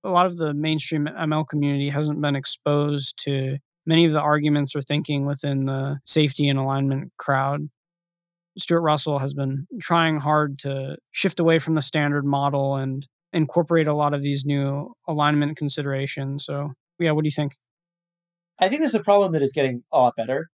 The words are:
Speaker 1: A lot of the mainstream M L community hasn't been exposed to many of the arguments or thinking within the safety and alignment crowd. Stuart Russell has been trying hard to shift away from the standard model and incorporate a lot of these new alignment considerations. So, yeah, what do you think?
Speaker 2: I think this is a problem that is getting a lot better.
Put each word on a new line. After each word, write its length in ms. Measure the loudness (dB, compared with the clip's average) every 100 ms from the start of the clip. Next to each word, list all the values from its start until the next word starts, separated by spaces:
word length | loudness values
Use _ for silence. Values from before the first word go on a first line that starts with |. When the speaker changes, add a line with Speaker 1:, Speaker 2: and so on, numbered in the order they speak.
Speaker 1:
A 60 | 2
lot 160 | 2 2
of 120 | 0
the 180 | -2 0
mainstream 520 | 0 0 -2 -2 -2
M 240 | -2 -2
L 140 | 0 -2
community 440 | 0 0 0 -2
hasn't 300 | -2 -2 -2
been 160 | -2 -2
exposed 840 | -4 -4 0 2 2 -2 -4 -8 -4
to 340 | -2 -2 -6 _ _ 2
many 200 | 4 4
of 80 |
the 60 | 4
arguments 560 | 2 2 2 2 0 -4
or 60 |
thinking 460 | -2 -4 -2 -2 -2
within 380 | -2 -2 -2 -2
the 340 | -2 -4 -6 0
safety 440 | 2 2 2 0
and 80 | 2
alignment 540 | 0 0 0 -2 -6 -10
crowd. 500 | -2 0 0 -4 -8 _ _ _ _ _ _ _ _ -10
Stuart 260 | 0 2
Russell 360 | 4 2 0 -2
has 160 | -4
been 320 | -4 -4 -4 -8 -12
trying 380 | 0 2 4 2
hard 400 | 2 2 2 -4
to 380 | -8 -6 -8 -12 _
shift 280 | -2 -2 2
away 180 | 4 4
from 160 | 2
the 80 | 0
standard 420 | 0 0 2 0
model 520 | 0 0 0 0 -2 -2
and 320 | -4 -6 -10 _ _
incorporate 560 | -2 2 0 2 2 2
a 80 | 2
lot 180 | 0
of 80 | 0
these 240 | -2 -2 0
new 480 | 0 0 -4 -8 -12 -6
alignment 500 | 0 2 2 0 -2
considerations. 880 | -4 -4 -4 -4 -4 -6 -6 -6 -6
So, 280 | -6 -6 -10 _ _
yeah, 120 | 0
what 120 | 2
do 40 | 0
you 40 |
think? 220 | -2 -6 -8 _ _ _ _ _ _ _ _ _ _
Speaker 2:
I 100 | 0
think 120 | 2
this 100 | 0
is 80 | 0
a 40 |
problem 280 | 4 4 4
that 100 | 2
is 120 | 0
getting 280 | 0 -2 -2 _
a 60 | 4
lot 160 | 4 2
better. 340 | -4 -4 -6